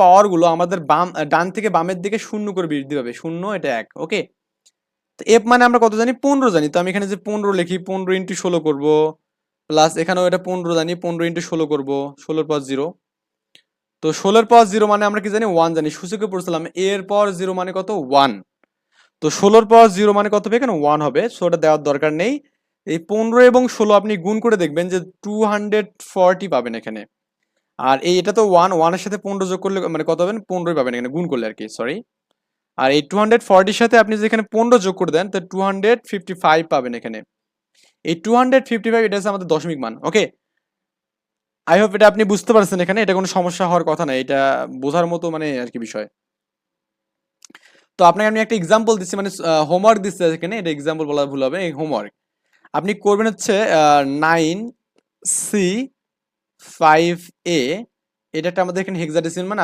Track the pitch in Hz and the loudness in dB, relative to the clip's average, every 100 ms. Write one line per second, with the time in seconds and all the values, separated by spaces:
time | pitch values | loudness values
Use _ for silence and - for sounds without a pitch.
0 | 185 190 208 170 170 165 175 185 139 151 | 6 8 6 4 2 2 -2 -4 0 0
1 | 180 165 147 160 185 226 208 165 170 185 | 0 -4 -2 0 0 -4 -2 -2 -2 -6
2 | 190 214 - 214 208 185 165 147 135 147 | -6 -6 -6 -8 -6 -6 -4 -6 -6 -8
3 | 120 120 165 170 196 196 143 117 107 - | -8 -10 -10 -8 -8 -6 -6 -6 -8 -12
4 | 160 208 - _ _ _ _ _ _ _ | -8 -6 -8 _ _ _ _ _ _ _
5 | _ _ - 226 220 247 247 240 226 214 | _ _ 2 2 4 4 4 4 2 2
6 | 240 254 277 277 254 165 151 175 180 196 | -2 0 0 2 2 2 0 -2 -2 -4
7 | 196 196 208 208 202 190 175 185 185 190 | -4 -8 -6 -4 -2 -2 -2 -6 -6 -8
8 | 185 190 190 185 185 170 156 139 151 151 | -2 -4 -4 -6 -2 -2 -2 -2 2 2
9 | 156 156 _ _ _ _ - 156 156 160 | 0 -4 _ _ _ _ -4 2 2 0
10 | 165 180 180 175 180 185 170 165 165 175 | -2 0 0 0 -4 -6 -2 -2 -2 -6
11 | 175 170 170 170 165 165 151 147 139 139 | -6 -4 -4 -4 -6 -4 -2 -4 -4 -6
12 | 143 139 - 156 151 151 135 135 156 - | -6 -12 -8 -6 -2 -4 -4 -6 -6 -10
13 | _ _ _ _ _ _ _ _ _ _ | _ _ _ _ _ _ _ _ _ _
14 | 156 156 196 220 220 233 214 214 208 208 | -6 -2 2 4 6 6 6 2 2 2
15 | 208 208 196 208 220 165 165 160 151 - | 0 -2 -4 -4 -2 0 0 0 -4 -8
16 | 180 208 208 185 175 160 165 175 190 196 | -12 -8 -6 -6 -6 -6 -6 -4 -4 -4
17 | 190 202 208 175 185 185 185 185 190 202 | -2 0 0 -2 -6 -6 -6 -6 -6 -6
18 | 131 139 139 101 - _ _ _ _ _ | 2 4 4 0 -12 _ _ _ _ _
19 | _ - 156 - 202 226 208 233 226 180 | _ -6 -6 2 6 6 8 8 8 6
20 | 208 202 208 208 202 233 262 165 147 151 | 2 2 2 -2 0 -2 -2 -2 0 0
21 | 147 139 233 - 175 170 156 151 147 139 | 0 -2 -4 -4 -2 2 2 2 0 -2
22 | 156 156 208 285 _ _ _ _ 196 165 | -2 -2 -4 -4 _ _ _ _ -8 -8
23 | 170 208 226 240 247 247 254 - 214 208 | -4 -4 0 6 6 6 0 0 2 4
24 | 214 208 175 220 226 214 160 151 180 180 | 2 -4 -4 -2 0 0 -2 -2 -4 -6
25 | 180 _ 208 214 214 208 208 214 208 _ | -8 _ -10 -2 -2 -2 -2 -4 -4 _
26 | - 190 180 185 196 135 117 113 110 110 | -10 2 2 2 -2 -4 -4 -10 -12 -14
27 | 101 _ _ _ _ _ _ - 131 135 | -18 _ _ _ _ _ _ -6 0 2
28 | 170 180 180 202 208 175 185 175 165 180 | 2 0 0 0 4 4 4 2 0 0
29 | 202 196 196 196 190 185 196 196 170 160 | -6 -10 -8 -6 -6 -4 -4 -4 -4 -6
30 | 156 160 180 220 - 180 170 151 123 120 | -4 -2 -2 -4 -8 -6 -4 -2 -2 -4
31 | 123 156 170 131 110 107 - - 117 190 | -6 -6 -4 -4 -6 -8 -14 -8 -8 -8
32 | - _ _ _ _ _ _ - 131 147 | -12 _ _ _ _ _ _ -2 2 2
33 | 143 196 214 226 - 190 190 202 233 233 | 0 -2 2 2 4 4 4 2 4 4
34 | 208 214 214 226 208 220 233 247 190 185 | 4 0 -2 -2 -2 -2 2 2 2 -4
35 | 170 156 196 196 175 185 196 190 208 233 | -2 -2 -2 -6 -8 -4 -4 -2 0 0
36 | - 202 180 180 165 160 165 147 123 120 | -2 -10 -10 -2 2 2 2 -4 -4 -8
37 | 117 110 - _ _ _ _ _ _ _ | -12 -14 -18 _ _ _ _ _ _ _
38 | - 170 214 240 254 269 262 226 226 226 | -6 -6 2 2 4 2 2 -4 0 0
39 | 214 202 202 196 175 156 170 143 113 113 | 0 -2 -4 -6 -2 -2 -2 -8 -8 -6
40 | 160 208 156 _ _ _ _ _ _ _ | -2 0 -2 _ _ _ _ _ _ _
41 | _ _ _ _ _ _ - 175 214 196 | _ _ _ _ _ _ 2 4 4 6
42 | 208 202 208 208 - 220 196 185 175 208 | 4 6 0 0 4 4 4 0 -2 0
43 | 202 190 185 190 180 175 180 175 160 156 | 0 0 0 -2 -4 -2 0 0 0 -2
44 | 160 131 131 139 135 127 127 131 139 170 | -2 -2 -2 0 2 0 -4 -6 -4 -2
45 | 170 170 170 156 151 131 120 120 113 110 | -2 -4 -6 -6 -6 -6 -8 -10 -10 -10
46 | 107 _ _ _ _ _ _ _ _ _ | -12 _ _ _ _ _ _ _ _ _
47 | _ _ _ _ - - _ _ _ - | _ _ _ _ -20 -20 _ _ _ 4
48 | 175 175 214 220 214 226 170 220 226 214 | 4 4 0 0 -2 -2 2 2 2 -2
49 | 180 202 196 - 165 156 151 180 214 214 | -2 -6 -6 -6 -2 0 2 2 4 4
50 | 196 - 170 160 170 220 170 147 143 160 | 0 -2 -2 -2 -6 -6 -6 -4 -4 -4
51 | 147 147 139 139 131 175 175 139 156 117 | -4 -2 -4 -2 -4 -2 -6 -6 -6 -6
52 | 101 _ _ _ _ _ _ 151 185 202 | -8 _ _ _ _ _ _ -6 -4 -2
53 | 202 202 220 - - 202 220 160 151 147 | 0 0 0 -4 -2 0 2 4 4 4
54 | 139 143 156 165 160 185 233 _ _ _ | 2 -2 0 2 0 -4 -8 _ _ _
55 | _ _ - - - 208 180 214 269 _ | _ _ -8 -6 -4 -2 -2 -2 -8 _
56 | _ _ _ _ _ _ - - 160 156 | _ _ _ _ _ _ -20 0 4 4
57 | 170 175 170 _ 175 165 127 190 233 _ | 4 -2 -10 _ -4 -2 -2 -6 -10 _
58 | _ _ _ 156 170 180 180 180 190 180 | _ _ _ -6 -4 -2 -2 -4 -6 -6
59 | 165 160 165 175 185 208 | -4 -4 -4 -8 -8 -4